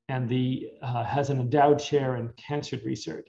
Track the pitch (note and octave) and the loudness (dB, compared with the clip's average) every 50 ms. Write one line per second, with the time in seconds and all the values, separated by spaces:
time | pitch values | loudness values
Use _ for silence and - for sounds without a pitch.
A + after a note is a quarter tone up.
0 | - - C3 B2+ B2 A2+ B2+ B2+ B2+ B2+ C3 - - - - - - B2 B2 A#2+ | -8 -6 -4 -2 -2 0 0 0 0 0 -2 -4 -6 -10 -12 -10 -8 -4 -4 -4
1 | A#2 A#2 B2 C#3+ C#3 C3 C#3 C3 B2 A#2+ D3+ D3 C#3 D3 C#3+ - - - D3 C#3+ | -2 -2 0 0 0 0 0 -2 0 2 4 6 8 8 6 4 4 0 0 2
2 | C3+ B2+ B2 A#2+ A#2 A#2 - - - - D3 D3 C#3+ - C3+ A2+ A#2 C3 B2+ A#2 | 2 0 -2 -2 -4 -8 -10 -12 -8 -6 -6 -6 -4 -6 -8 -6 -6 -6 -6 -6
3 | - D#3+ D3+ - - | -8 -10 -10 -12 -14